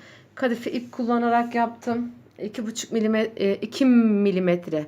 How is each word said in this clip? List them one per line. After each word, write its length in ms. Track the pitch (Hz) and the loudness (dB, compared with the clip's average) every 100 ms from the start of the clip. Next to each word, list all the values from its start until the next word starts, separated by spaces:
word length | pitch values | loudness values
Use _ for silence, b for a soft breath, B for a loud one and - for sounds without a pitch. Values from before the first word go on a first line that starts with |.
| B B B | B B B
Kadife 380 | - 254 226 - | -4 -4 -4 -6
ip 200 | 247 - | -8 -8
kullanarak 640 | - 233 240 240 233 240 | -6 -2 0 2 2 0
yaptım. 580 | 240 233 - 247 233 240 - - - | 0 -2 -2 -6 -4 -6 -10 -20 -12
İki 240 | 208 233 214 | -10 -8 -8
buçuk 260 | 226 - | -8 -4
milime-, 400 | 226 214 220 220 - | -2 0 0 0 -2
e, 180 | 196 | -2
iki 320 | 196 214 - 262 | -2 -4 0 4
milimetre, 1000 | 240 226 202 202 185 180 175 175 156 | 6 6 4 2 2 2 0 -2 -4